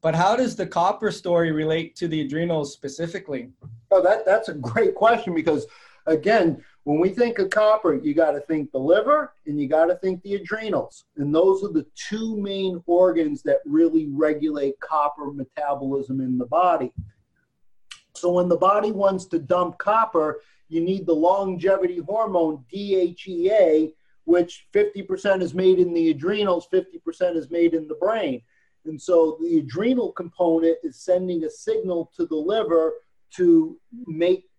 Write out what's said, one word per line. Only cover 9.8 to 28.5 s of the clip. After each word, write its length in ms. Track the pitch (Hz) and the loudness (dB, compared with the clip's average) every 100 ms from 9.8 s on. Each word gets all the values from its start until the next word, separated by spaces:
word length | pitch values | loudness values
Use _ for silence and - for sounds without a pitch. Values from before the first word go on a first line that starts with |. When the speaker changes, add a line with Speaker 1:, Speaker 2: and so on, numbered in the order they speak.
| 165 180 | 2 2
Speaker 2:
think 260 | 190 185 | -2 -6
the 120 | 196 202 | -6 -8
adrenals. 720 | 170 214 220 165 - - _ - | -6 -8 -4 -4 -4 -12 _ -8
And 180 | 143 | 0
those 300 | 156 190 190 | 2 4 2
are 80 | 196 | -2
the 160 | 156 - - | -4 -6 -16
two 400 | - 214 226 214 | -10 -6 -6 -6
main 460 | 202 196 190 175 - | -6 -4 -4 -6 0
organs 560 | 175 185 165 156 147 | 4 4 2 -2 -4
that 160 | 147 139 151 | -2 -2 0
really 440 | 151 165 160 151 | 2 2 2 -2
regulate 680 | 139 156 151 151 147 139 139 | -2 -2 0 -4 -2 -4 -6
copper 500 | - 156 147 147 143 | -4 -2 -2 -4 -12
metabolism 880 | 143 131 - 143 143 139 139 131 135 | -10 -12 -6 -4 -4 -4 -6 -4 -6
in 180 | 127 127 | -4 -4
the 80 | 123 | -2
body. 480 | 160 180 165 127 - - _ _ _ _ _ _ _ _ - _ | 0 2 0 -4 -10 -16 _ _ _ _ _ _ _ _ -20 _
So 160 | - 175 | -4 0
when 180 | 180 180 | 2 2
the 80 | 170 | 2
body 340 | 185 208 214 | 4 2 0
wants 340 | 202 196 185 - | 0 0 0 -4
to 120 | 165 | -6
dump 380 | 135 180 180 - | 0 -2 -2 -4
copper, 640 | - 220 220 165 151 151 _ _ _ | 0 2 2 0 -2 -4 _ _ _
you 140 | 165 | -4
need 240 | 170 190 175 | -2 0 2
the 80 | |
longevity 840 | 156 170 196 196 180 180 190 180 175 | 2 4 2 -2 -2 0 2 0 -4
hormone 640 | 147 214 220 180 160 151 127 | -6 -4 0 0 0 -4 -10
D 260 | 196 202 190 | -10 -2 0
H 320 | 175 180 190 | 0 -6 -12
E 220 | 175 180 | -4 0
A, 420 | 214 175 156 156 _ _ _ - | 4 4 4 0 _ _ _ 0
which 420 | 175 175 - _ | 2 2 -6 _
fifty 280 | 202 208 202 | 0 0 -2
percent 400 | 190 185 202 190 | -8 -4 0 0
is 120 | 175 | 0
made 260 | 156 185 185 | 2 4 4
in 140 | 175 | 4
the 180 | 170 160 | 2 0
adrenals, 560 | 147 160 208 202 175 - | 0 -2 0 0 0 0
fifty 300 | 185 180 170 | -2 -2 -12
percent 380 | - 165 180 170 | -12 -4 -2 -2
is 120 | 151 | -4
made 240 | 170 170 | 0 2
in 140 | 160 151 | 0 -6
the 80 | 156 | -4
brain. 460 | 190 226 170 123 _ | -2 -2 -4 -6 _